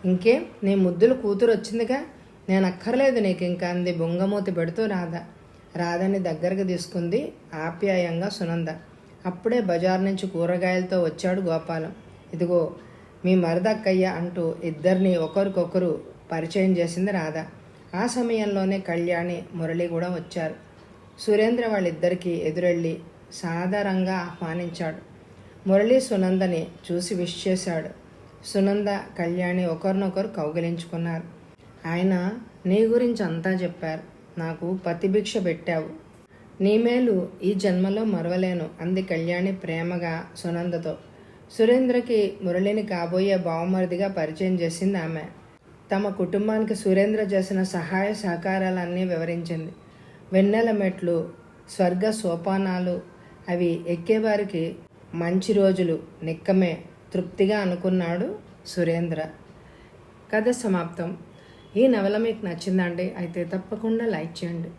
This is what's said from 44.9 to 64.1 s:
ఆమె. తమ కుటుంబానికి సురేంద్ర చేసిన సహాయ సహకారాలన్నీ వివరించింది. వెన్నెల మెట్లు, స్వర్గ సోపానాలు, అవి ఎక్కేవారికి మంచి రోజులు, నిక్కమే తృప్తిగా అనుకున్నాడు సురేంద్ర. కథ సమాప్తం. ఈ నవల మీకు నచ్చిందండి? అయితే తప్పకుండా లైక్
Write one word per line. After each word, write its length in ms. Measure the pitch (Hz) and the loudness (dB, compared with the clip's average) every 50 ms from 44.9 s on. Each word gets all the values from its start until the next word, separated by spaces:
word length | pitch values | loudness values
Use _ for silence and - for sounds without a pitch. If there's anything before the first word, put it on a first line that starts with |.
| 202 180 | 0 0
ఆమె. 240 | 160 165 160 156 151 - - - - - - - _ - - - - - 196 | -4 -4 -6 -6 -8 -12 -16 -20 -20 -20 -20 -20 _ -20 -20 -20 -6 -2 -2
తమ 140 | 196 208 202 | 0 0 -2
కుటుంబానికి 680 | 196 - 208 - - 202 208 220 220 220 220 220 214 | 0 -2 -2 0 0 0 0 2 2 0 0 0 -2
సురేంద్ర 460 | 190 - 196 185 190 202 214 214 214 | 0 2 4 4 4 4 4 2 0
చేసిన 420 | 214 190 196 190 190 190 202 185 | 0 2 2 0 0 0 0 0
సహాయ 520 | 190 185 - 180 160 165 190 190 196 208 214 | 0 0 -2 -4 -4 -2 -2 0 0 0 -2
సహకారాలన్నీ 880 | 208 - 185 170 170 170 190 190 190 190 185 185 185 175 170 175 185 185 | -4 -4 -4 -4 -2 -2 -2 0 0 0 0 0 -2 -4 -4 -2 -2 0
వివరించింది. 680 | 185 175 165 165 165 170 170 165 165 170 160 160 165 - - - - - - - - - - - - | 0 0 -2 -2 -2 -4 -4 -4 -4 -6 -6 -6 -10 -12 -16 -20 -20 -20 -20 -20 -20 -20 -20 -8 2
వెన్నెల 380 | 185 190 202 202 208 226 233 226 | 4 6 6 6 4 4 4 2
మెట్లు, 600 | 220 202 196 185 185 - 180 170 170 165 156 - - - - - - - - - | 2 2 0 0 -2 -2 -2 0 0 0 -2 -4 -12 -18 -20 -20 -20 -20 -20 -14
స్వర్గ 400 | - - 185 175 180 185 202 220 | 0 2 2 2 4 2 0 0
సోపానాలు, 880 | 214 220 - 180 170 170 - 196 190 190 196 190 180 180 180 180 175 180 - - - - - - - - - - | 0 0 -2 -2 -2 -2 -2 -2 0 0 0 0 -2 -2 -2 -2 -2 -4 -8 -14 -20 -20 -20 -20 -20 -16 -6 -4
అవి 320 | 175 175 180 170 165 165 170 170 | 0 0 2 0 0 -2 -2 -4
ఎక్కేవారికి 840 | 175 165 170 - 214 220 214 220 208 202 202 190 - 165 160 165 - - - - - - - - - | -4 -4 0 0 0 2 2 2 0 0 0 -2 -4 -4 -4 -4 -6 -10 -18 -20 -20 -20 -18 -10 -6
మంచి 380 | 170 170 170 180 190 185 - | -4 -2 0 0 0 2 2
రోజులు, 460 | 208 202 196 190 185 185 180 165 160 - - - - - | 4 6 6 6 4 4 2 0 0 -2 -4 -14 -14 -8
నిక్కమే 560 | 160 160 160 - - - 190 190 185 170 156 - - - - - - - - | -6 -6 -6 -4 0 2 4 4 4 4 0 -4 -10 -18 -20 -20 -18 -4 -4
తృప్తిగా 440 | 185 180 - - - 196 196 214 214 | -4 -4 -4 0 2 2 4 4 2
అనుకున్నాడు 760 | 196 180 180 175 - 185 185 185 170 170 175 180 220 330 415 427 - - - - - | 2 0 -2 0 0 2 2 2 2 0 0 -2 -2 -4 -4 -10 -14 -20 -20 -20 -18
సురేంద్ర. 580 | - - 180 175 165 165 170 170 170 165 151 156 160 - - - - - - - - - - - - - - - - - - - - - | -8 -2 0 0 2 2 0 -2 -2 -4 -4 -6 -8 -10 -20 -20 -20 -20 -20 -20 -20 -20 -20 -20 -20 -20 -20 -20 -20 -20 -20 -8 -2 0
కథ 140 | 220 214 247 | 2 2 2
సమాప్తం. 640 | 247 240 - 208 190 175 165 165 - - 170 175 180 - - - - - - - - - - - - | 0 2 0 0 2 2 0 -4 -6 -6 -6 -6 -8 -10 -14 -20 -20 -20 -20 -20 -20 -20 -20 -4 2
ఈ 120 | 202 254 269 | 4 6 6
నవల 280 | 240 208 196 202 208 | 6 4 2 2 2
మీకు 300 | 214 226 226 214 220 - | 2 0 0 -2 -4 -6
నచ్చిందండి? 640 | 180 170 170 - 196 185 185 180 175 170 170 180 185 - - | -6 -6 -6 -2 0 2 2 2 0 -2 -4 -4 -4 -4 -6
అయితే 260 | 175 165 170 180 175 | -8 -6 -4 -6 -4
తప్పకుండా 640 | 175 185 185 185 - 220 220 220 220 226 226 233 | -4 -4 -6 -6 -6 -8 -4 -2 0 0 0 0
లైక్ 380 | 226 | -2